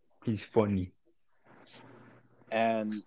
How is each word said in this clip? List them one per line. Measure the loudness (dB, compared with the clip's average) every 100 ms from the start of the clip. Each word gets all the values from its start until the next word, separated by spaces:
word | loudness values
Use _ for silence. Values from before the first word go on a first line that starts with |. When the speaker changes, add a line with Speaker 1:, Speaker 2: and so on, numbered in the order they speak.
| _ _
Speaker 1:
He's | -4 -4
funny. | 0 0 2 0 -2 _ _ _ _ _ -20 -20 -20 -20 -20 -20 -20 -20 _ _ -4
Speaker 2:
And | 0 2 2 -2 -6